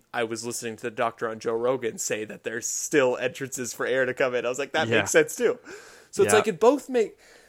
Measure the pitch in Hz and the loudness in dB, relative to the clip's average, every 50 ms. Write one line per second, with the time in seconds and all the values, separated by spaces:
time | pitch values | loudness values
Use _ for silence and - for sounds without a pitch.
0 | _ _ - 120 117 110 117 107 113 120 113 - 120 113 110 107 - 120 107 127 | _ _ -4 -2 -2 -2 -4 -6 -6 -6 -6 -6 -8 -8 -8 -8 -8 -6 -2 -2
1 | 120 117 - - 120 110 110 110 - 117 117 113 120 123 135 123 117 110 107 95 | -2 -2 -2 -4 -6 -6 -6 -4 -4 -2 -2 0 0 0 0 0 -2 -6 -6 -6
2 | - - 120 107 107 104 98 - - 113 113 120 - - - - - - 165 143 | -6 -4 -4 -4 -6 -8 -10 -10 -8 -8 -6 -6 -6 -6 -6 -6 -2 0 4 4
3 | 131 127 123 - 123 127 127 - 139 127 - 131 123 110 - - 131 117 123 131 | 4 4 2 0 -2 -4 -6 -8 -10 -8 -8 -8 -8 -8 -6 -4 -2 0 2 2
4 | 131 127 120 - 143 127 123 120 117 120 127 139 135 123 - 156 160 113 117 107 | 2 0 0 0 0 0 0 0 -2 -2 -2 -4 -4 -2 -2 -2 0 2 2 2
5 | 101 - - 165 151 - - - 240 202 247 - - - 381 - - - - - | 2 4 4 4 4 4 2 0 0 0 0 -2 -6 -18 -18 -18 -20 -20 -20 -20
6 | - _ - - 202 202 208 214 202 220 180 156 214 240 285 277 - - 254 240 | -20 _ 0 2 4 6 6 4 4 2 0 4 4 4 4 4 0 -2 0 0
7 | 208 165 - _ - - - - - | 0 0 -4 _ -20 -20 -20 -20 -20